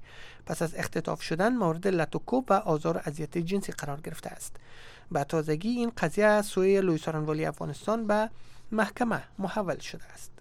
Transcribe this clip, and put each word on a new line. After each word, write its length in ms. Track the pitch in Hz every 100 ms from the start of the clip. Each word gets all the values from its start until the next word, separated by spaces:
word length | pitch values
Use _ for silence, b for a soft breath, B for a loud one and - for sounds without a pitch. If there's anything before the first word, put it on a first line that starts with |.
| B B B B -
پس 160 | 170
از 140 | 160 -
اختطاف 460 | - 175 165 165
شدن 320 | - 165 208
مورد 340 | 254 180 165 190
لط 280 | 180 151 160
و 40 |
کوب 260 | - 247 254
و 40 |
آزار 440 | 196 - 156 165 175
و 40 | 165
اذیت 320 | 151 151 180
جنسی 340 | 170 196 196
قرار 300 | - 147 143
گرفته 280 | - - -
است. 260 | - - - B B B B B
به 120 | 156
تازگی 460 | 143 165 147 156 208
این 220 | 240 233 -
قضیه 280 | 170 202 214
از 200 | 208 208
سوی 360 | - 190 196
لوی 160 | 190 160
سارنوالی 480 | 165 160 151 156 156
افغانستان 600 | 156 160 143 - 226 214
به 220 | 208 220 b b b b
محکمه 520 | 214 214 - 240 175 - -
محول 380 | 190 214 190 147
شده 280 | - - -
است. 180 | - - -